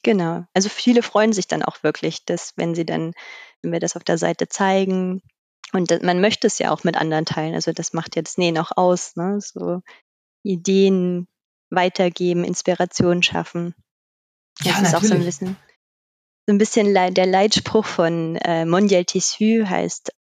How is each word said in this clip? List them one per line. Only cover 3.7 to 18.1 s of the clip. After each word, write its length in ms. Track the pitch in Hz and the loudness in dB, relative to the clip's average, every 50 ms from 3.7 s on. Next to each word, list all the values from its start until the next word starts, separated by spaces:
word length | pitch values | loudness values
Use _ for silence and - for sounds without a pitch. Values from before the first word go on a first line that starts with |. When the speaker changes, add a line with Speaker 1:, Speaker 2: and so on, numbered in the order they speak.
Speaker 1:
wir 80 | 170 170 | -4 -4
das 160 | 165 170 - | -4 -4 -6
auf 80 | 170 - | -6 -4
der 140 | - 170 | -2 -2
Seite 320 | 165 170 170 170 - 170 - | 0 0 -2 -2 -2 -4 -6
zeigen 720 | - - 196 190 190 190 196 190 185 185 185 185 185 190 _ _ _ _ _ _ _ _ - - | -2 -2 0 2 2 2 2 0 0 -2 -2 -4 -6 -8 _ _ _ _ _ _ _ _ -12 -4
und 200 | - 196 175 160 | -2 -2 0 0
da-, 120 | 170 - - | 0 0 2
man 160 | 180 175 180 | 0 2 2
möchte 280 | 190 220 226 - - | 2 2 0 0 -2
es 100 | 208 - - | -2 0 0
ja 120 | - - | -2 -2
auch 120 | 151 - - | -2 0 -2
mit 140 | 175 160 | -2 0
anderen 280 | - 156 160 156 156 165 | 0 -2 0 -2 -2 -2
teilen. 280 | - - 160 156 160 165 | -4 -4 -4 -4 -4 -4
Also 180 | - - 170 | -4 -4 -4
das 220 | 160 - 165 - - | -6 -6 -8 -6 -6
macht 220 | 165 160 - - | -6 -8 -4 -6
ja 60 | 165 | -8
das 160 | 156 - - | -6 -6 -4
Nähen 200 | - 180 170 165 | -2 0 0 0
auch 140 | 156 165 - - | -2 -4 -2 0
aus, 400 | - 185 180 180 175 - - _ | 2 2 2 2 0 -2 -10 _
ne? 240 | 175 170 185 202 208 | -6 -6 -4 -4 -6
So 420 | 196 - _ 185 180 175 175 185 _ - - _ _ _ _ _ _ _ _ _ _ | -8 -10 _ -8 -6 -6 -6 -6 _ -16 -20 _ _ _ _ _ _ _ _ _ _
Ideen 840 | 202 185 170 175 196 190 196 196 196 190 185 180 180 180 175 180 _ _ _ _ _ _ _ _ _ | -4 -4 -2 0 2 4 4 6 4 4 2 2 0 -2 -4 -6 _ _ _ _ _ _ _ _ _
weitergeben, 760 | 165 180 180 185 - - 185 180 170 - 180 175 175 175 175 | 0 0 0 0 0 0 0 0 0 0 -2 0 0 0 -2
Inspiration 800 | 180 180 - - - 175 - 180 180 - - 190 175 175 180 180 | -2 -4 -2 -2 -2 0 0 -2 -4 0 0 2 2 4 2 0
schaffen. 520 | - - 170 165 - - 175 170 175 - _ _ _ _ _ _ _ _ _ _ _ _ _ _ _ _ | -2 -2 -4 -6 -6 -6 -6 -6 -6 -10 _ _ _ _ _ _ _ _ _ _ _ _ _ _ _ _
Das 100 | - - | -6 -4
Speaker 2:
Ja, 140 | - - 202 | -2 0 2
Speaker 1:
ist 140 | 196 170 160 | 2 2 2
auch 80 | 170 196 | 2 2
so 100 | 220 - | 2 2
ein 60 | 147 | 2
Speaker 2:
natürlich. 60 | 170 | 0
Speaker 1:
bisschen, 320 | 175 170 - 190 185 190 - _ _ _ _ _ _ _ _ _ _ _ _ _ _ _ _ _ | -2 -4 -6 -8 -8 -8 -10 _ _ _ _ _ _ _ _ _ _ _ _ _ _ _ _ _
so 60 | - 208 | 2 4
ein 40 | |
bisschen 340 | 202 220 - - 233 208 202 | 4 2 4 4 2 4 6
lei-, 200 | 196 185 180 185 | 4 4 4 4
der 160 | 185 185 185 | 2 2 2
Leitspruch 580 | 185 185 190 202 214 - - - - - 180 180 | 4 4 4 4 4 2 0 -2 2 0 0 0
von, 500 | - - - 170 165 | 0 0 0 0 2